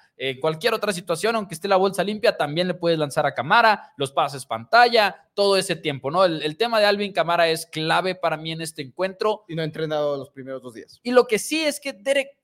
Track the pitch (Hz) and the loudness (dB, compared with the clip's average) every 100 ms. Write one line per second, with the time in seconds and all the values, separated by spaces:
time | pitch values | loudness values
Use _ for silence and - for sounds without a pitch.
0 | _ - 135 127 156 160 226 220 214 175 | _ -8 -8 -4 -4 -2 -2 0 -2 -4
1 | 175 160 214 233 202 160 202 190 196 196 | -4 -2 0 -2 -4 -6 0 2 2 0
2 | 185 214 220 - 147 156 185 175 170 160 | -4 0 0 0 0 0 -2 0 0 0
3 | 147 156 147 139 139 226 220 202 - - | 0 0 -2 -2 2 4 6 4 -2 -6
4 | 139 - 143 139 - 113 117 233 240 226 | -4 0 -2 -4 -8 -8 2 6 6 6
5 | 202 - _ - 202 196 185 165 156 135 | 2 0 _ -2 2 2 0 -4 -4 -4
6 | 131 170 185 156 151 156 233 226 208 202 | -2 2 2 2 -4 -2 0 2 2 2
7 | 202 180 160 170 165 160 - 156 160 165 | 0 -2 0 2 2 0 -4 -6 0 0
8 | 185 185 170 156 160 165 160 - 135 - | 0 -2 -2 -4 -6 -8 -10 -10 -12 -6
9 | 190 185 214 214 - 165 160 156 160 151 | -6 -2 -2 -4 -6 -6 -6 -4 -4 -2
10 | 147 143 127 139 131 131 123 113 - - | -2 -4 -8 -16 -14 -12 -14 -18 -20 -12
11 | 240 247 240 208 - 311 311 294 285 202 | 0 2 4 0 -2 -2 -2 -4 -8 -6
12 | 208 277 269 - | -2 -2 -2 -8